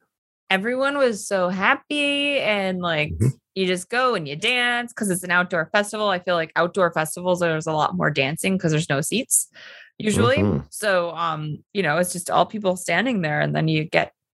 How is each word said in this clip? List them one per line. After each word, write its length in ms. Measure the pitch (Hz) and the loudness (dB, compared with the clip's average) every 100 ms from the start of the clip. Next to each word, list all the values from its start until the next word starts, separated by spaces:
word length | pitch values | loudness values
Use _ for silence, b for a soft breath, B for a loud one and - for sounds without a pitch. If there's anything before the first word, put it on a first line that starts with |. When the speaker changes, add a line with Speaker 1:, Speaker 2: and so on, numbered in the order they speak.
| _ _ _ _ _ | _ _ _ _ _
Speaker 1:
Everyone 480 | 190 214 254 277 285 | -2 -2 -2 -2 2
was 300 | 254 202 - | 0 0 -4
so 220 | 196 180 | -2 0
happy 880 | 185 208 247 - 294 285 285 285 277 | 0 0 0 -2 -2 0 0 0 0
and, 400 | 214 208 190 185 | 0 0 -2 -2
like, 300 | 175 156 151 | -2 -2 -2
Speaker 2:
Mm-hmm. 140 | 80 120 - _ 190 | 0 0 0 _ -2
Speaker 1:
you 120 | 185 | 0
just 220 | 180 - | -2 -2
go 260 | 240 254 214 | 0 2 0
and 120 | 147 | -4
you 80 | 147 | -2
dance 580 | 214 247 247 240 240 | 0 2 0 0 -4
'cause 160 | - 208 | -4 -2
it's 140 | 180 | -2
an 80 | 180 | 2
outdoor 380 | 175 180 175 156 | 0 2 -2 2
festival. 360 | 208 208 214 208 | 0 0 -2 0
I 100 | 180 | 0
feel 160 | 180 170 | 0 0
like 160 | 160 - | 0 0
outdoor 360 | 175 196 170 | 0 2 2
festivals, 480 | 165 156 - 180 180 | 2 -4 -4 -2 0
there's 280 | 170 160 160 | 2 0 0
a 40 | |
lot 220 | 156 147 180 | 0 0 2
more 140 | 156 | 0
dancing 460 | 147 135 160 190 185 | 2 0 0 -2 0
'cause 140 | 165 | 2
there's 180 | 156 170 | 0 2
no 120 | 139 | -2
seats 460 | 160 202 277 - - B B B B - | 0 -4 0 -2 -2 B B B B -6
usually. 400 | 214 202 233 277 | -2 2 4 4
Speaker 2:
Mm-hmm. 280 | 208 151 - | 2 0 -4
Speaker 1:
So, 420 | - 208 185 170 | -4 0 0 0
um, 520 | 160 170 156 151 151 _ | -4 -4 -4 -6 -8 _
you 100 | 202 | -2
know, 140 | 160 160 | 0 2
it's 160 | 180 | 0
just 160 | 180 - | -4 0
all 160 | - - | 2 2
people 300 | 220 190 185 | 0 -2 -2
standing 460 | - 170 247 214 | -2 0 0 0
there 180 | 156 147 | 0 0
and 140 | 147 151 | 0 2
then 120 | 160 | 2
you 160 | 156 | 0
get 280 | 156 165 - _ _ | 0 0 -2 _ _